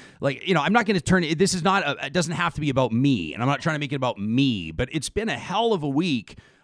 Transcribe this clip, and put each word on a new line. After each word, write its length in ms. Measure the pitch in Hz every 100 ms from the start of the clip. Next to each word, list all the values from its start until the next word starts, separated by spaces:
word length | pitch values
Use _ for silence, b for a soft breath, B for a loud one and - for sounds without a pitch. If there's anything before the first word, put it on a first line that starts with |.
| B B
like, 260 | 143 127 175
you 60 |
know, 100 | 170
I'm 100 | 147
not 120 | 226
gonna 160 | 214 190
turn 220 | - 185
it, 160 | 160 156
this 160 | 196
is 80 | 185
not 220 | 175 196
a, 220 | 143 131 139
it 60 |
doesn't 220 | 180 160
have 200 | 160 175
to 60 | -
be 100 | 147
about 220 | 131 123
me, 400 | 113 139 120 80
and 80 | 73
I'm 80 | 123
not 140 | 139
trying 140 | 170 151
to 40 |
make 120 | 143
it 40 | 139
about 220 | 127 101
me, 540 | 104 120 139 107 80
but 160 | 80 123
it's 200 | 156 -
been 180 | - 220
a 100 | 127
hell 340 | - 190 233
of 120 | 196
a 40 | 143
week. 500 | 139 180 127 - - b b